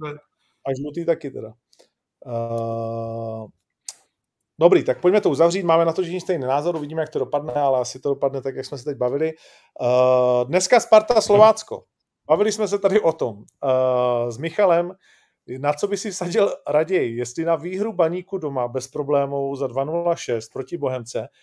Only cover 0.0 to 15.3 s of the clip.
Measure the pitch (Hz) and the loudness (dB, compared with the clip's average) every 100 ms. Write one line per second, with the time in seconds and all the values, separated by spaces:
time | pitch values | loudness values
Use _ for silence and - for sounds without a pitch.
0 | 151 147 _ _ _ _ 135 135 147 143 | -14 -14 _ _ _ _ -8 -6 -6 -4
1 | 165 165 139 120 110 - _ _ _ _ | -2 -2 -4 -10 -14 -16 _ _ _ _
2 | _ _ 127 117 117 117 113 117 113 113 | _ _ -8 -6 -4 -4 -4 -4 -6 -6
3 | 113 113 113 113 110 _ _ _ - - | -8 -8 -8 -10 -12 _ _ _ -20 -20
4 | _ _ _ _ _ - 170 180 123 123 | _ _ _ _ _ 2 4 4 2 0
5 | 180 202 190 139 170 185 175 165 165 160 | 2 2 2 4 2 2 2 4 2 0
6 | 170 160 - 170 127 139 160 165 147 160 | -2 -4 -4 -2 0 -2 -2 -4 -4 -6
7 | 156 147 123 147 151 147 139 131 120 131 | -4 -4 -2 -4 -4 -2 2 0 -2 -4
8 | 143 135 139 135 135 131 131 139 139 127 | -4 -2 -2 -2 -8 -8 -10 -10 -8 -2
9 | 123 139 160 160 - - _ - 123 127 | -2 0 -2 -6 -18 -20 _ -4 2 4
10 | 127 127 127 123 123 175 190 247 240 214 | 6 6 4 2 2 0 4 4 6 4
11 | 214 240 - 202 220 214 - 101 - _ | 6 2 4 6 6 4 -4 -14 -16 _
12 | _ _ - 165 208 208 202 202 202 208 | _ _ 0 2 2 0 -2 0 2 2
13 | 165 156 127 104 - - 139 131 127 127 | 2 0 -4 -6 -18 -6 0 2 2 2
14 | 123 120 120 113 165 190 196 170 175 185 | 2 0 -2 -6 -6 2 4 4 0 -8
15 | _ _ _ | _ _ _